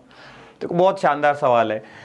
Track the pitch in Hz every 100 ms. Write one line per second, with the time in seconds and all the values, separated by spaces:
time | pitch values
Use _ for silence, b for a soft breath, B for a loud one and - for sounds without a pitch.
0 | _ B B B B B - 170 185 190
1 | 170 143 147 143 139 117 110 107 B B